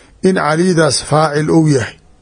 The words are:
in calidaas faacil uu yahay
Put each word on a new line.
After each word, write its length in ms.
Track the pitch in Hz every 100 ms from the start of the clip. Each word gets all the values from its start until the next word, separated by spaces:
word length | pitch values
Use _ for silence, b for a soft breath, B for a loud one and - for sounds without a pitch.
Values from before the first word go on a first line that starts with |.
| b b
in 120 | 190 185
calidaas 600 | 147 156 185 165 156 -
faacil 460 | - 147 156 147 156
uu 180 | 165 156
yahay 280 | 135 104 - _ _